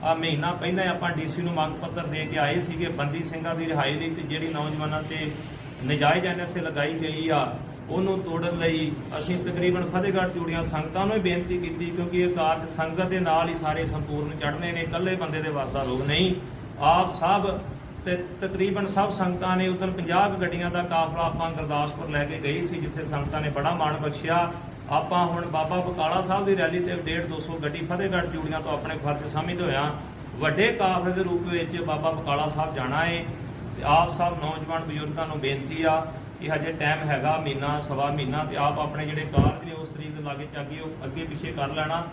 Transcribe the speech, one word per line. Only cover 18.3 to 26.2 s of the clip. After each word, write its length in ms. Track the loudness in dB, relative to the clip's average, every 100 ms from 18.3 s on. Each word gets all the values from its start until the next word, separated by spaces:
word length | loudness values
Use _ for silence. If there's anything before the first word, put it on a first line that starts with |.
| -4
ਤਕਰੀਬਨ 460 | -4 2 2 2 2
ਸਭ 240 | 2 2
ਸੰਗਤਾਂ 440 | 2 0 2 2 4
ਨੇ, 120 | 4
ਉਦੋਂ 200 | 2 0
ਪੰਜਾਹ 400 | -2 2 4 4
ਕੁ 100 | 4
ਗੱਡੀਆਂ 300 | 0 0 0
ਦਾ 120 | 0
ਕਾਫਲਾ 380 | 2 2 2 2
ਆਪਾਂ 280 | 0 2 -2
ਗੁਰਦਾਸਪੁਰ 580 | -2 -2 0 0 -2 -2
ਲੈ 140 | 0
ਕੇ 140 | 0 -2
ਗਏ 220 | -2 0
ਸੀ, 160 | 0 -2
ਜਿੱਥੇ 240 | -4 -4
ਸੰਗਤਾਂ 360 | -4 -2 -2 -2
ਨੇ 100 | -2
ਬੜਾ 240 | 0 0
ਮਾਣ 220 | 2 0 0
ਬਖਸ਼ਿਆ। 520 | -2 -2 2 2 2 -2 -10 -12 0
ਆਪਾਂ 340 | 0 2 2 2
ਹੁਣ 180 | 0 0
ਬਾਬਾ 300 | 0 2 0
ਬਕਾਲਾ 440 | 0 0 2 2